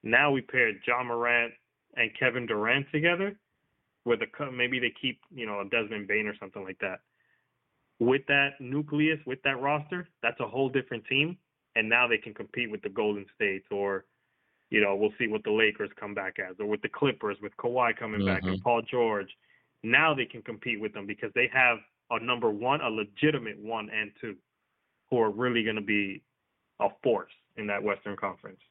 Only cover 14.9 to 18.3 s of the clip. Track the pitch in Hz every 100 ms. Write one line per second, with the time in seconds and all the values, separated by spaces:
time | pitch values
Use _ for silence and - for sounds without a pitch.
14.9 | 98 107 - 117 107 110 107 110 104 101
15.9 | - 104 101 95 - 92 92 104 107 104
16.9 | - 143 123 107 101 107 - - 110 120
17.9 | 120 117 107 98